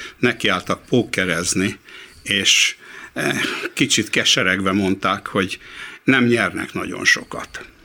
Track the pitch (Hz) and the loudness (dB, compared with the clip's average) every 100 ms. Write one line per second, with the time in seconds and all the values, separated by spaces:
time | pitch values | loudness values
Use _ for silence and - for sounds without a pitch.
0 | - - 123 113 107 92 - 95 - 123 | -16 0 0 2 0 0 -2 -6 0 0
1 | 107 - 92 82 90 - 98 - - - | 2 0 0 0 0 0 0 -2 -16 -20
2 | - - - 101 95 - - - - - | -20 -14 -2 0 4 4 2 -2 -16 -18
3 | - - 147 - - - - - 120 - | -14 -4 -2 0 -2 -4 -6 0 2 2
4 | 104 - 107 - 92 95 95 98 95 95 | 0 0 2 2 2 2 2 2 2 2
5 | 98 98 - 104 95 - - - - - | 0 -2 -2 -2 -2 -4 -14 -16 -16 -6
6 | - 131 120 117 95 - - 95 90 95 | 2 4 4 4 0 -2 -8 -8 -8 -4
7 | - - - - - - - - | 0 0 -2 -12 -12 -14 -18 -20